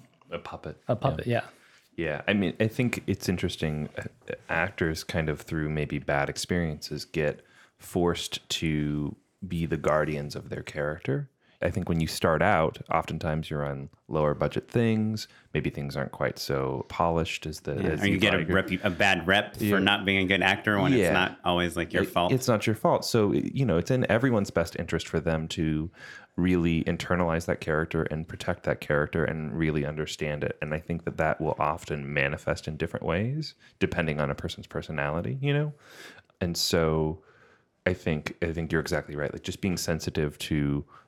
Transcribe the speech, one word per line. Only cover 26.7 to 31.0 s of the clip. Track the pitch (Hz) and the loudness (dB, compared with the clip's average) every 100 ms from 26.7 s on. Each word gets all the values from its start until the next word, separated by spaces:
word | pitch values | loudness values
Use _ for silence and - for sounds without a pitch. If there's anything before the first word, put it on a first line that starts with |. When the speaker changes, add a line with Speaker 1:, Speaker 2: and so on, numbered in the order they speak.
| 82 | 2
Speaker 1:
internalize | - 85 - 90 85 82 85 | 0 -2 0 0 2 0 0
that | - | -2
character | - 78 82 80 | 0 0 0 0
and | 80 78 80 | -2 -2 -6
protect | - - 87 | -6 -4 -4
that | - - | -2 -2
character | - 73 76 82 76 | 0 0 2 0 0
and | 80 78 78 | -2 -4 -2
really | 80 76 | 0 0
understand | 71 76 76 - 78 73 | -2 -4 -6 -4 -4 -4
it. | 73 - | -4 -6
And | 76 78 | -6 -6
I | |
think | - 85 | -4 -6